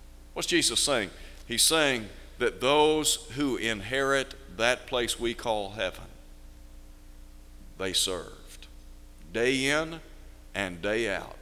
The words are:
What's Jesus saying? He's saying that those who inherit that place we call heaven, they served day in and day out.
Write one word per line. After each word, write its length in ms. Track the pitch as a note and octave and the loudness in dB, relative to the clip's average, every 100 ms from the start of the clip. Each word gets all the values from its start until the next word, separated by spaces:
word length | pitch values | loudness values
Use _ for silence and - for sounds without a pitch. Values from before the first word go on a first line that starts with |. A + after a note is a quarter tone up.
| - - - | -20 -20 -12
What's 160 | - - | -6 0
Jesus 340 | E3+ - A2+ | 2 4 2
saying? 280 | - B2 F#2+ - - - - | 2 2 0 -6 -16 -14 -4
He's 160 | A#2 | 4
saying 460 | - D#3+ D3 A#2+ G2+ - - - | 6 6 4 2 -2 -12 -10 0
that 240 | A#2+ - | 0 2
those 540 | B2+ D3 D3+ D#3 D3 - - B2 | 4 6 6 6 2 0 -2 -2
who 220 | C#3+ A#2 | 0 0
inherit 800 | A2+ G#2+ G2+ C3+ C3+ C#3 B2+ - - | 0 -2 -2 0 2 2 0 -8 -10
that 320 | F#2 A2+ B2+ - | 0 2 2 0
place 320 | B2 A#2 - | 0 0 0
we 140 | A#2 | -2
call 380 | A2+ A#2+ G#2+ G2 | -2 -2 -2 -2
heaven, 340 | G#2+ F#2 F2+ F2 - - - - - - - - - - - - - - - - - | -2 -4 -4 -14 -16 -18 -18 -18 -18 -18 -18 -18 -18 -20 -18 -18 -20 -20 -18 -14 -6
they 160 | F#2+ | -2
served 720 | F2 F#2+ F2+ - - - - - - - - - - - | 0 0 -2 -6 -14 -16 -18 -18 -18 -18 -18 -20 -20 -6
day 340 | A2 B2 C3+ C3+ | 2 4 4 4
in 340 | D3+ D#3+ E3 - - - - - | 2 0 -6 -14 -18 -18 -20 -10
and 280 | G2 F#2+ E2+ | -4 -4 -2
day 260 | G2+ A2+ A2 | 0 2 2
out. 220 | F2+ - - | -2 -6 -14